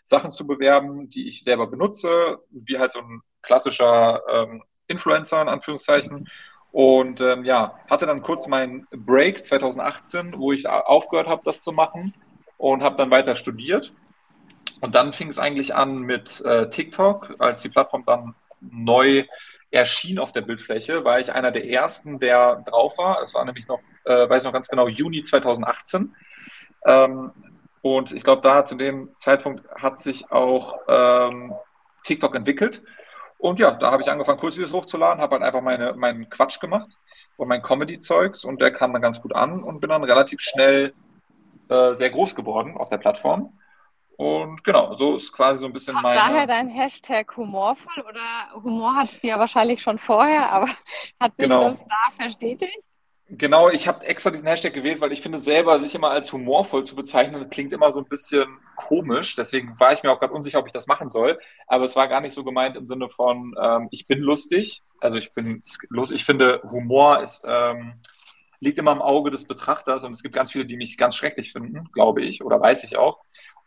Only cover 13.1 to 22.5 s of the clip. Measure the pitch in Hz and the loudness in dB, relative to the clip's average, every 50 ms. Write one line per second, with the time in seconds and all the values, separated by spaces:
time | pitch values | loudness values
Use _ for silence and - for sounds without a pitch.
13.1 | 131 131 135 135 120 - - 123 113 110 123 147 190 285 - - - _ _ _ | 4 4 4 2 -2 -4 -6 -10 -10 -10 -6 -4 -4 -4 -4 -8 -14 _ _ _
14.1 | _ _ _ _ _ _ _ _ _ _ _ - - _ - 117 110 123 127 143 | _ _ _ _ _ _ _ _ _ _ _ -20 -16 _ -6 2 2 2 2 2
15.1 | 139 - 165 151 139 147 139 147 143 139 135 139 - - 135 135 135 131 123 123 | -2 -8 -12 -10 -6 -4 -4 -2 -2 -4 -4 -2 0 0 0 0 -2 -4 -6 -4
16.1 | 127 123 - - - - - 123 120 113 110 113 - - 160 - - - 190 202 | -6 -6 -6 -10 -14 -8 -2 2 2 2 2 0 -4 -8 -10 -8 -2 0 2 2
17.1 | 202 202 - - - - 127 123 120 - - - - 139 135 - - 131 123 - | 2 0 -6 -14 -4 -2 0 0 0 -2 -8 -2 0 0 0 0 -2 -4 -2 0
18.1 | 120 120 120 117 117 _ _ _ _ _ - 123 120 117 113 117 120 127 131 139 | -2 -2 -2 -6 -18 _ _ _ _ _ -20 -18 -12 -6 0 2 4 6 6 6
19.1 | 135 135 135 - - - - - - _ _ _ - 127 123 - - - - 175 | 4 4 2 -2 -8 -20 -20 -20 -20 _ _ _ 2 2 2 2 0 -2 -4 -4
20.1 | 190 180 131 - - 120 101 110 117 110 - - 110 113 - - 160 165 135 120 | -6 -6 -6 -6 -6 -6 -6 -6 -8 -10 -8 -6 -6 -6 -6 -4 -6 -2 0 2
21.1 | 120 127 131 - - 131 127 123 117 113 - 120 123 127 151 - - - - 147 | 2 2 0 -2 -4 -2 -2 -2 -2 -4 -4 -2 -2 0 0 -2 -4 -10 -14 -14
22.1 | 143 131 131 123 123 123 123 123 | -8 -2 2 4 6 6 6 4